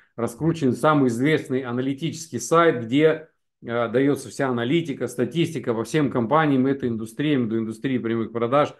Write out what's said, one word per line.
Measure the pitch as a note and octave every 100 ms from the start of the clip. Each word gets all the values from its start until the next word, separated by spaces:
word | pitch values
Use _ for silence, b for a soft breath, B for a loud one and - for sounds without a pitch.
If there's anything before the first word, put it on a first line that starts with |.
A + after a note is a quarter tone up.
| B -
раскрученный, | A#2 - D#3 D#3+ C3
самый | A2 D3+ D3 B2+
известный | A2+ C#3+ D3 - B2+
аналитический | B2+ A#2+ C3+ C3+ D#3+ - - A#2
сайт, | - E3 E3 B2 A2+
где, | C#3 D#3 D#3 - _ _ _
э, | B2+ A#2 A2+
дается | A#2+ C#3 C3+ A2
вся | - C3+
аналитика, | A#2+ A#2 E3 C3+ B2 A#2+
статистика | - B2 E3 D#3+ C#3+ B2 A2+
по |
всем | A2+ D#3 C3
компаниям | B2+ A2 D3+ D#3 C3+ C3
этой | C#3 B2
индустрии, | A2+ A2+ - D3+ C#3
до | A2 A2+
индустрии | A2 A2 C#3 B2
прямых | A2+ A2+ A2
продаж, | A2+ A#2 C#3+ C#3+